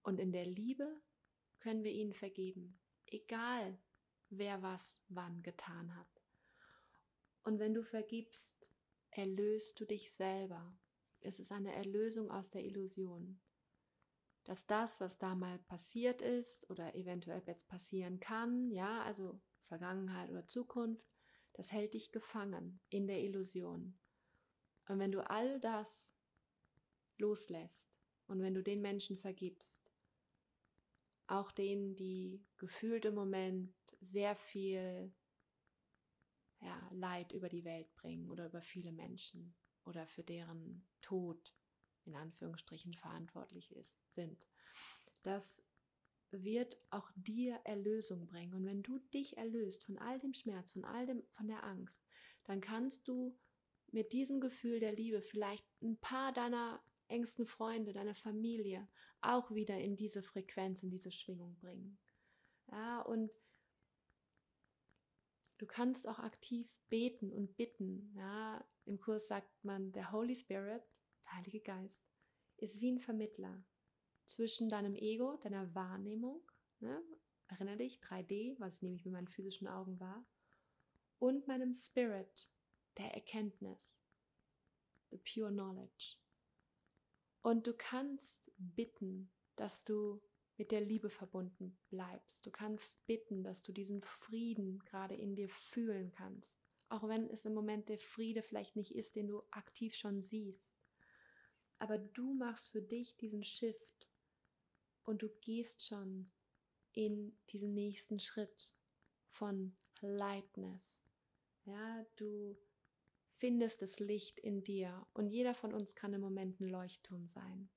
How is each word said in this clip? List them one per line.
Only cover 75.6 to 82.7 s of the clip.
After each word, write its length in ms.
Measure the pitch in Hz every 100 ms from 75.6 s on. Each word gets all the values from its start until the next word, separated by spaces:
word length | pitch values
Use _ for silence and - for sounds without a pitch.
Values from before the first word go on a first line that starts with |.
| 185 180
Wahrnehmung, 640 | 185 185 202 214 247 320 349 _ _ _
ne? 220 | 220 294 339 320 _ _ -
Erinner 280 | 185 196 208
dich, 240 | 254 -
drei 240 | - 185
D, 320 | 175 202 240 262
was 200 | 190 175
ich 40 |
nämlich 240 | 185 180 185
mit 80 |
meinen 140 | 180 180
physischen 400 | - 190 185 190
Augen 320 | 185 190 185
war, 260 | 185 208 247 _ _ _ _ _ _ _ _ _
und 280 | 254 277 277
meinem 260 | 262 254
Spirit, 760 | 247 - - 240 196 190 - - _ _